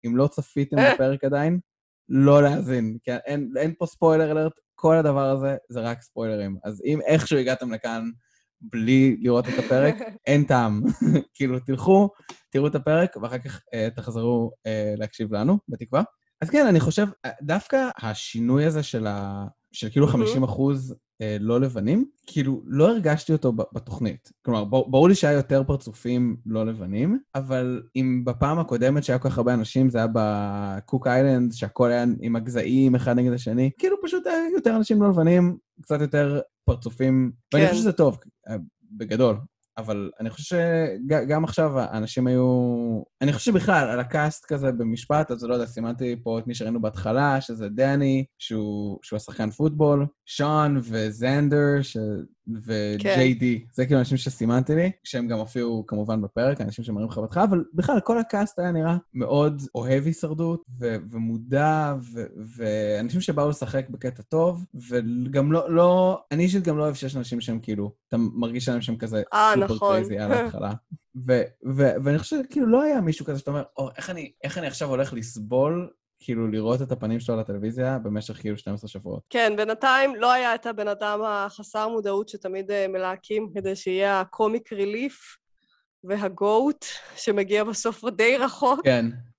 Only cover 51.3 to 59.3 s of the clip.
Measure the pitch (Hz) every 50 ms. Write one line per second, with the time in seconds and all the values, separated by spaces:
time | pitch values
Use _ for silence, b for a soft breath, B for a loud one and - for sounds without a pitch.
51.3 | 139 143 147 143 147 147 147 143 143 143 135 - - 113 107 107 104 92 - -
52.3 | _ _ _ - 113 107 113 113 110 107 104 104 104 104 101 196 190 156 131 131
53.3 | 123 113 127 123 120 110 117 - _ - 127 127 147 131 123 131 139 127 - 135
54.3 | 131 - 113 117 120 127 127 143 151 160 175 185 190 _ _ - - 123 120 113
55.3 | 117 107 110 117 - 127 120 117 113 110 101 - 107 104 107 110 110 107 101 98
56.3 | _ 113 120 135 143 - 113 107 113 - 113 117 107 101 110 113 113 117 107 110
57.3 | - 175 202 208 190 170 - - - 165 180 - 269 208 - - 226 233 226 226
58.3 | - 202 208 - - - 175 180 175 160 156 165 170 180 - _ - 131 123 -